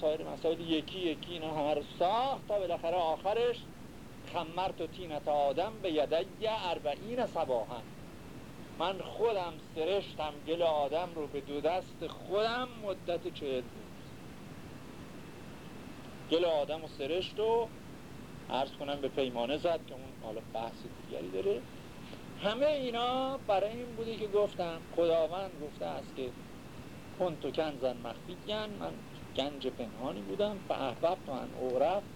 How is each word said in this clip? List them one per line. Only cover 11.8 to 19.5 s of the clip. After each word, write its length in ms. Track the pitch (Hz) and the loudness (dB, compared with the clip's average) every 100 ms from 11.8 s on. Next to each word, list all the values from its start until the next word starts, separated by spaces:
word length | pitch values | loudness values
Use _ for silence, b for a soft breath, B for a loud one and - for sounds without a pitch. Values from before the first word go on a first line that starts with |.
| - - 160 | -2 -6 -6
خودم 600 | - 175 196 226 240 254 233 | -6 0 2 4 2 -2 -4
مدت 500 | 208 190 - 170 180 | -4 -2 0 0 -2
چهل 220 | - 143 131 | -4 -2 -2
روز. 540 | 120 - - - - - - - - - - - - - - - - - - - - - - - - - - | -2 -10 -12 -12 -12 -12 -12 -12 -12 -12 -12 -12 -12 -12 -12 -12 -12 -12 -12 -12 -12 -12 -12 -12 -12 -8 2
گل 140 | 160 175 | 4 6
آدم 360 | 156 143 160 | 4 2 -2
رو 60 | 156 - | -4 -4
سرشت 420 | 139 175 - - | 0 0 0 2
و 280 | 220 233 226 - - - - - - - - | 4 4 2 -6 -14 -14 -14 -14 -12 -12 -2
عرض 220 | 123 135 | 0 0
کنم 300 | - 143 143 | -2 -4 0
به 60 | 135 | 0
پیمانه 500 | - 131 120 120 | 2 0 2 0